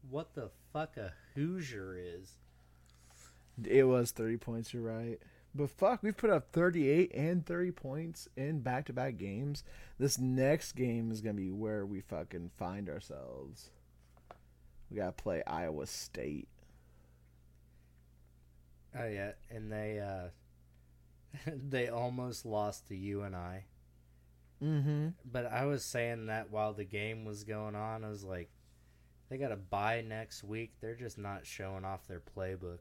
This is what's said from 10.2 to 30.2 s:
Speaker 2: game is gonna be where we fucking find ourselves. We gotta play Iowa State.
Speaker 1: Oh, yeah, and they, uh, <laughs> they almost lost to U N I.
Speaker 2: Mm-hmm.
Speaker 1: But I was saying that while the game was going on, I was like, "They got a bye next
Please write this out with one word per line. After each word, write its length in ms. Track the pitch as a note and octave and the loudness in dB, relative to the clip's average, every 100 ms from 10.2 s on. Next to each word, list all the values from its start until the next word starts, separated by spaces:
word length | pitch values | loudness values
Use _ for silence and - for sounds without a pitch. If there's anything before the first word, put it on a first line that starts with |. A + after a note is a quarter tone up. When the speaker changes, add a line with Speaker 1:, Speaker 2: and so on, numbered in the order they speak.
| B2+ C3 C3+ D#3 - | 4 6 6 6 2
Speaker 2:
game 400 | - B2 A#2 A2+ | 0 2 2 2
is 80 | A2 | 0
gonna 140 | G#2+ | 0
be 180 | G#2 F#2+ | 0 0
where 340 | F#2+ G#2+ G#2+ G2 | 0 0 0 -2
we 140 | G2 | -4
fucking 500 | - E2+ E2 F2+ E2+ - | -4 -6 -4 -6 -8 -4
find 320 | E2+ G2 F#2+ | -4 -2 -4
ourselves. 800 | D2+ - C#2 C2 B1+ C2+ A2+ - - - - - - - - - - - - - | -6 -8 -10 -10 -10 -10 -14 -18 -20 -20 -20 -20 -20 -20 -20 -20 -20 -20 -20 -8
We 60 | G2 | -2
gotta 160 | F#2 | -2
play 320 | - - E2+ - | -2 -2 0 0
Iowa 400 | D#2+ E2+ D2+ C2+ | -2 -2 -2 -4
State. 600 | - - - C2 D2+ - - - - - - - - - - - - - - - - - - - - - - - - - B2+ | -6 -8 -6 -4 -4 -8 -16 -20 -20 -20 -20 -20 -20 -20 -20 -20 -20 -20 -20 -20 -20 -20 -20 -20 -20 -20 -20 -20 -20 -12 -6
Speaker 1:
Oh, 100 | A#2 | -4
yeah, 260 | G2+ G2+ - - | -2 -4 -6 -12
and 200 | A#2 A2 | -8 -6
they, 260 | G#2+ G#2+ G#2+ | -4 -2 -2
uh, 280 | G2+ F#2+ F2+ - - - - - - - - - - C#3+ - | -4 -4 -6 -10 -20 -20 -20 -20 -20 -20 -20 -20 -14 -8 -6
<laughs> 60 | D3 C#3 | -6 -2
they 200 | C3 A#2+ | 0 2
almost 560 | A#2 B2 B2+ B2 A2+ | 2 0 0 -4 -6
lost 440 | A#2+ G#2+ G#2 G2+ - | -2 2 2 -2 -8
to 80 | G2 | -6
U 260 | G2 G2+ | -2 -2
N 120 | G2+ F2+ | -2 -4
I. 280 | F2 F#2 G2 - - - - - - - - - | -6 -8 -12 -20 -20 -20 -20 -20 -20 -20 -20 -4
Speaker 2:
Mm-hmm. 460 | D3 D3+ C#3 D3 D3+ F3 | 2 4 4 2 0 -4
Speaker 1:
But 220 | B2+ B2 A#2+ | -6 -2 0
I 180 | A2+ C#3+ | 2 2
was 180 | C#3 | 2
saying 420 | - B2 A#2 A#2 A2 | 0 0 0 0 -2
that 240 | A2 G#2 | -4 -2
while 220 | G#2 G#2+ | 0 0
the 120 | G#2+ | 0
game 400 | G2 G#2 G#2+ A2 | -4 -2 -2 -4
was 200 | A2 G#2 | -6 -8
going 320 | G#2 G#2+ G#2+ G#2 | -6 -4 -4 -4
on, 280 | A2 A2+ | -4 -4
I 40 | A2 | -6
was 160 | G#2 | -6
like, 260 | G2 F#2 F2 - - - - - - - - | -6 -6 -6 -14 -20 -20 -20 -20 -20 -20 -10
"They 80 | C3 | -4
got 140 | C3+ | -2
a 40 | G#2+ | -2
bye 460 | F#2 G2+ G#2 A#2 | -2 2 2 2
next 380 | A2+ A2 | -2 -6